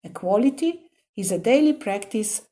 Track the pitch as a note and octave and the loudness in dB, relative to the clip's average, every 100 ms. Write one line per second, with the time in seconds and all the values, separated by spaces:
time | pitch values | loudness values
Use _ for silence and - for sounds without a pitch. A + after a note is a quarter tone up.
0 | F3+ - F3+ G#3 C4 C4+ E4 E4+ _ _ | -16 -8 0 2 2 0 -4 -4 _ _
1 | _ - F3+ F3+ A3+ C4+ D4+ D4+ - G3+ | _ -6 -4 -2 2 4 4 2 -4 -6
2 | G3+ A3 G#3+ - _ | -4 -4 -4 -6 _